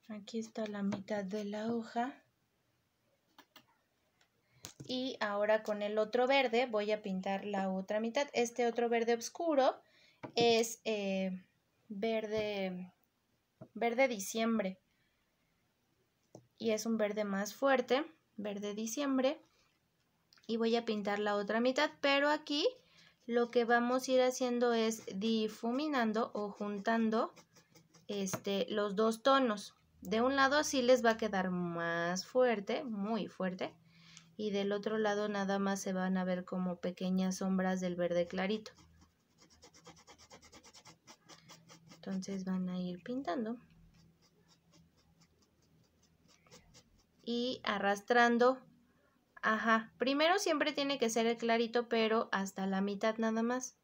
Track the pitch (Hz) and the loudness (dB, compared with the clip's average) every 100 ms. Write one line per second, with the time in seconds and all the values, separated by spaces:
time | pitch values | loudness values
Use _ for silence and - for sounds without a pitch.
0 | _ 214 196 226 226 - 214 208 196 202 | _ -14 -8 -8 -6 -6 -6 -2 -2 -2
1 | - 208 190 214 202 214 220 233 226 233 | -4 -4 -4 -6 -6 -6 -4 -4 -4 -4
2 | 247 285 _ _ _ _ _ _ _ _ | -4 -6 _ _ _ _ _ _ _ _
3 | _ _ _ - _ - _ _ _ _ | _ _ _ -20 _ -20 _ _ _ _
4 | _ _ _ _ _ _ - - - 254 | _ _ _ _ _ _ -18 -16 -8 -6
5 | 262 - 214 202 208 214 214 208 208 214 | -4 -4 -4 0 4 2 2 -4 0 0
6 | 214 240 247 277 247 226 262 214 208 214 | 2 4 6 4 4 2 2 0 0 -2
7 | 208 185 196 196 202 202 190 190 190 214 | -2 -4 -2 -4 -2 -2 -2 -2 -2 -2
8 | 226 233 285 - 240 240 233 226 233 233 | 0 -2 0 0 -2 0 0 0 0 2
9 | 226 233 233 - 339 285 262 370 _ _ | 2 0 -2 -4 0 4 2 0 _ _
10 | _ _ - - 233 226 233 - - 214 | _ _ -6 2 4 4 2 -4 -4 -2
11 | 196 190 190 185 - _ _ _ _ 202 | -2 -2 -2 -4 -12 _ _ _ _ -6
12 | 226 220 220 214 208 202 190 180 180 _ | -2 -2 -2 -2 -2 -2 -4 -6 -12 _
13 | _ _ _ _ _ _ - - 233 233 | _ _ _ _ _ _ -18 -4 -2 2
14 | 269 226 196 226 226 226 190 190 _ _ | 2 2 -6 -2 0 0 -2 -6 _ _
15 | _ _ _ _ _ _ _ _ _ _ | _ _ _ _ _ _ _ _ _ _
16 | _ _ _ - _ _ 220 214 233 220 | _ _ _ -20 _ _ -2 -2 0 0
17 | 208 214 202 196 208 - 269 262 247 247 | -2 -2 -2 -2 -4 -2 2 2 2 0
18 | 330 - _ - 208 202 208 208 226 262 | -2 -12 _ -10 -8 -6 -8 -6 -6 -4
19 | 285 262 262 320 _ _ _ _ _ _ | -2 2 2 0 _ _ _ _ _ _
20 | _ _ _ - - 220 226 233 226 214 | _ _ _ -20 -6 -2 0 0 0 -4
21 | 202 208 208 208 202 214 247 262 302 302 | -2 -2 0 0 0 0 0 2 0 0
22 | 277 277 294 302 302 294 403 508 _ _ | 0 2 2 0 -2 0 0 -2 _ _
23 | - _ - 233 240 240 233 240 240 254 | -20 _ -4 0 2 0 2 2 2 0
24 | 254 254 254 254 254 240 240 233 220 220 | 2 4 4 2 -2 0 2 2 0 -2
25 | - 190 220 226 214 214 233 254 311 277 | -8 -4 0 0 0 -4 -4 -2 0 0
26 | 226 214 - - 208 196 202 208 196 226 | 0 0 -2 -4 -6 -6 -6 -4 0 2
27 | 220 220 330 - - - _ - _ - | 2 2 -2 -6 -20 -20 _ -20 _ -20
28 | - 202 196 - - 196 - 208 208 196 | -8 -4 -4 -4 -4 -2 -2 -2 -2 2
29 | 220 226 - 269 254 208 - _ _ _ | 0 2 4 4 4 -2 -8 _ _ _
30 | 175 214 247 277 269 294 302 277 240 254 | -4 0 2 4 4 4 2 2 6 6
31 | 226 226 226 196 185 180 175 170 170 170 | 6 2 0 0 0 -2 -2 -2 -2 0
32 | 170 185 - 254 254 214 196 254 294 208 | -2 -4 -2 2 4 2 -2 -6 -4 -6
33 | 202 226 - - 185 185 - - _ - | -4 -4 -6 -6 -6 -4 -10 -10 _ -20
34 | - - - - 214 196 196 208 202 220 | -20 -20 -20 -8 -4 -2 -2 -2 -2 0
35 | 214 208 208 202 196 196 196 196 196 185 | 0 0 -2 -2 -2 0 0 -2 -4 -2
36 | 185 185 185 180 180 185 180 175 180 180 | 0 0 0 -4 -4 -4 -4 -4 -6 -4
37 | 185 185 190 185 190 190 185 185 185 175 | -2 0 0 -2 0 0 0 0 -4 -2
38 | 175 175 175 185 190 214 220 - - - | 0 0 0 -2 -2 -4 -6 -20 -20 -20
39 | - _ _ _ - _ - - - - | -20 _ _ _ -20 _ -20 -20 -20 -20
40 | - - - - - - - - - - | -20 -20 -20 -20 -20 -20 -20 -20 -20 -20
41 | - - _ - - - - - - - | -20 -20 _ -20 -20 -20 -20 -20 -20 -16
42 | - 190 190 196 185 185 185 180 180 180 | -6 -6 -4 -6 -2 -2 -2 -2 -4 -6
43 | - 247 277 320 220 247 - - - _ | -6 -6 -2 -2 -4 -6 -12 -20 -20 _
44 | - _ _ _ _ _ _ - - _ | -20 _ _ _ _ _ _ -20 -20 _
45 | _ _ _ _ _ _ _ _ _ _ | _ _ _ _ _ _ _ _ _ _
46 | _ _ _ _ _ - - - _ _ | _ _ _ _ _ -20 -20 -20 _ _
47 | _ _ - 240 247 - - 202 196 202 | _ _ -6 -2 -2 -2 -2 0 0 0
48 | - 240 240 233 240 262 - - _ _ | 2 6 6 6 6 4 -6 -20 _ _
49 | _ _ _ - 208 214 220 226 226 _ | _ _ _ -6 -2 0 4 2 2 _
50 | 247 277 311 381 381 311 302 302 277 277 | 0 4 4 4 2 2 0 0 -2 0
51 | 226 226 226 233 233 226 233 240 226 226 | 0 2 0 0 2 2 2 0 0 2
52 | 220 220 - 196 190 - 190 190 202 202 | 4 2 2 -2 -4 -4 -2 0 -2 0
53 | 220 220 226 220 233 254 - _ | -2 0 0 0 -2 -2 -6 _